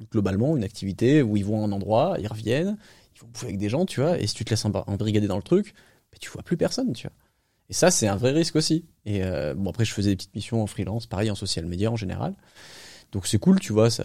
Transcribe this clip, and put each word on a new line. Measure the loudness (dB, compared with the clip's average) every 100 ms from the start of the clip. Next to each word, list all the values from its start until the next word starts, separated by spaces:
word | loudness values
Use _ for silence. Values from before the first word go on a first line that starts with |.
| -4
globalement | 0 0 2 0 0
une |
activité | -2 -6 -8 0 4 6
où | 4 2
ils |
vont | 0 0
à | 0
un |
endroit, | -2 0 2 2 0
ils | -6
reviennent, | -6 -2 0 0 -4 -10 -20 _ _
ils |
vont | -20
bouffer | -12 -8
avec | -4
des | -2
gens, | 0
tu | -2 0
vois, | 0 0
et | -2
si |
tu | -4
te | -2
laisses | 0
embar-, | 0 -2 -2
embrigader | -2 2 2 2
dans | -2
le |
truc, | 2 0 0 -8 _ _ _
bah, | -18
tu | -14
vois | -14
plus | -4 -2
personne, | 0 0 -2
tu | -4 -8
vois. | -16 _ _ _ _ _
Et |
ça, | 2 4
c'est | 4 2
un | 2
vrai | 2
risque | 2 2 0
aussi. | 2 0 -2 _ -4
Et, | -2
euh, | 0 -2 -4
bon, | -2 -4
après, | 0 -2
je |
faisais | 2 2
des | 0
petites | -2
missions | -10 -4 -2
en | -2
freelance, | -4 -4 -6 -6
pareil, | -2 -2
en |
social | -2 -4 -4
media | -4 -2 -2
en | -2
général. | -4 -4 -4 -6 _ -20 -20 -20 -20 -20 -8
Donc | -6 0
c'est | 2
cool, | 4 4
tu | 4
vois, | 4 4
ça, | 2